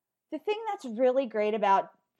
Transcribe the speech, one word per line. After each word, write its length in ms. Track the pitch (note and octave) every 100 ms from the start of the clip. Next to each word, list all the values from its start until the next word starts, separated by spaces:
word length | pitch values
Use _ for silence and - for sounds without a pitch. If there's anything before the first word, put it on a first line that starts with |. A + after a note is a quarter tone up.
| _ _ _
The 60 | D4+
thing 200 | - G#4 A4+
that's 160 | G4+ C4
really 400 | G#3+ B3+ B3+ C4+
great 300 | G#3+ G#3+ G#3+
about 340 | G3 G3 - - _ _